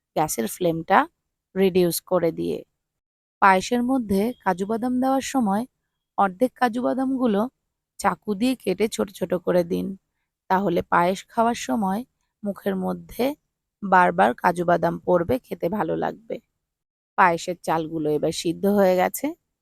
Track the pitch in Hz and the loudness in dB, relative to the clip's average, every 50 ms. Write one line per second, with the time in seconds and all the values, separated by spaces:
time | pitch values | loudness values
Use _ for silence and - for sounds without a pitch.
0 | _ _ - 180 156 160 - 233 226 208 - - 180 170 165 165 165 - 190 233 | _ _ -2 -2 -2 -2 -2 -4 -4 -6 -4 -2 -2 0 0 -2 0 2 4 4
1 | 294 - _ _ _ _ _ _ _ _ - 190 196 190 170 185 175 170 165 - | 4 2 _ _ _ _ _ _ _ _ 0 2 2 4 4 4 2 2 0 -4
2 | - - 185 175 170 165 165 170 165 170 156 - - _ _ _ _ _ _ _ | -4 -2 0 0 0 0 -2 -2 -4 -4 -6 -6 -10 _ _ _ _ _ _ _
3 | _ _ _ _ _ _ _ _ 208 196 190 190 190 - 247 240 240 247 269 262 | _ _ _ _ _ _ _ _ 4 4 4 4 2 0 -2 -2 0 0 -2 -2
4 | 226 196 196 196 208 240 254 - - 190 180 175 196 196 226 220 247 254 254 254 | 0 0 0 0 0 -2 -4 -4 -2 -2 -2 -2 -2 -4 -4 -4 -2 -2 -2 0
5 | 262 262 269 269 - - - 254 233 196 196 214 247 - _ _ _ _ _ _ | 0 0 0 0 -2 -2 -2 0 0 0 0 -2 -4 -6 _ _ _ _ _ _
6 | _ _ _ - 202 196 180 185 254 240 - - 262 247 214 247 240 269 262 254 | _ _ _ 0 0 0 0 0 -2 -2 0 0 -2 0 0 -2 -2 -2 -2 -2
7 | 269 262 269 240 254 233 196 202 226 254 - _ _ _ _ _ _ _ _ - | -2 -2 0 0 0 2 2 0 0 -2 -6 _ _ _ _ _ _ _ _ -4
8 | - 196 180 - _ 214 208 190 240 254 254 - - - 180 185 214 220 - - | -4 -4 -4 -4 _ -6 -2 0 0 0 0 0 -2 -4 -2 0 -2 -2 -2 -4
9 | 208 202 - - 185 - 185 180 - 185 175 180 175 170 180 180 185 196 190 - | -6 -6 -6 -8 -4 -4 -4 -2 -2 0 0 0 0 0 -2 -4 -4 -6 -8 -12
10 | _ _ _ _ _ _ _ _ _ - 190 185 202 175 170 180 - - 180 170 | _ _ _ _ _ _ _ _ _ -2 0 0 0 0 0 -2 0 0 2 2
11 | 175 180 190 - - _ - 233 226 233 240 - - - 254 233 202 190 190 220 | 2 2 0 -4 -8 _ -2 0 0 0 0 -2 -4 -4 -2 -2 -2 -2 -2 -4
12 | 262 - _ _ _ _ _ _ 214 202 190 - - 202 190 185 185 185 185 175 | -6 -10 _ _ _ _ _ _ -8 -8 -8 -6 -4 -4 -4 -2 -4 -4 -6 -6
13 | 170 165 - - 240 277 302 - _ _ _ _ _ _ _ _ 208 190 185 185 | -10 -10 -4 -4 -2 -2 -4 -6 _ _ _ _ _ _ _ _ -2 2 4 4
14 | 180 180 175 180 196 233 240 - - 180 170 175 170 175 170 165 165 170 170 170 | 4 4 4 2 2 2 2 0 0 0 0 0 0 0 0 2 0 -2 -2 -2
15 | - - 180 175 170 180 254 254 - - 190 175 - 170 220 208 - 170 165 165 | 0 2 2 2 2 0 -2 -4 -4 -8 -8 -6 -4 -4 -2 -2 -2 -2 -2 -4
16 | 165 165 170 190 - - - 233 - _ _ _ _ _ _ _ _ _ _ _ | -4 -4 -6 -8 -12 -12 -12 -12 -14 _ _ _ _ _ _ _ _ _ _ _
17 | _ _ _ - 196 175 170 165 - 185 175 - - 185 160 165 160 156 165 160 | _ _ _ 2 4 4 2 0 -4 -8 -10 -6 -4 -2 -2 -2 -2 -4 -4 -4
18 | 151 151 151 147 - 160 165 - - 170 165 175 185 196 208 202 196 185 185 180 | -2 -2 0 0 0 -2 -4 -2 -4 -4 -4 0 0 2 4 4 4 4 4 4
19 | 180 190 - - - 302 349 - _ _ _ _ | 2 0 -2 -4 -6 -6 -6 -10 _ _ _ _